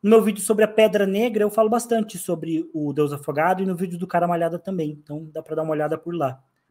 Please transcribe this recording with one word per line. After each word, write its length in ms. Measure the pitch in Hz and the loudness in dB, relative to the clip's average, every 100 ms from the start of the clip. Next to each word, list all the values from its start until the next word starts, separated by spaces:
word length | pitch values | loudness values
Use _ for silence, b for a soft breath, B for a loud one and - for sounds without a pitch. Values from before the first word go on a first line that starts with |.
No 80 | 202 | 8
meu 120 | 226 | 6
vídeo 200 | 208 208 | 6 -2
sobre 240 | - 214 214 | -2 2 2
a 20 | |
Pedra 400 | 214 220 196 196 | 4 4 4 0
Negra, 360 | 196 240 208 | 0 0 0
eu 60 | 208 | 0
falo 200 | 208 220 | 2 2
bastante 480 | 233 233 226 214 180 | 2 0 -2 -2 -8
sobre 520 | - 170 160 160 160 | -6 -6 -2 -4 -4
o 180 | 160 147 | -6 -4
Deus 220 | 143 147 | 0 0
Afogado 500 | 143 143 143 165 185 | -2 -6 0 2 2
e 20 | 190 | 0
no 80 | |
vídeo 240 | 175 185 175 | -2 -4 -6
do 80 | 180 | -2
Caramalhada 540 | 175 175 170 170 170 | 0 2 0 0 -4
também. 300 | - 190 151 | -6 -4 -4
Então, 400 | 151 _ 151 160 | -8 _ -12 -10
dá 100 | 156 | -14
pra 140 | 156 156 | -8 -6
dar 80 | |
uma 80 | 160 | -2
olhada 260 | 151 151 156 | -2 -2 -4
por 160 | - | -6
lá. 300 | 175 139 127 _ _ _ | -4 -4 -4 _ _ _